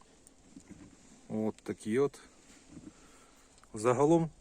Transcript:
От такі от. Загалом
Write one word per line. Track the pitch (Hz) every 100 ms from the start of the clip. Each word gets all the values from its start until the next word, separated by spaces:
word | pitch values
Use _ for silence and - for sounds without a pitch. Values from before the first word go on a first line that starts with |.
| - - - _ - - - - - - - - -
От | 110 110 -
такі | - 101 107 117
от. | 143 - - - - - - - - - - - - - - - -
Загалом | 110 110 123 147 170 160 -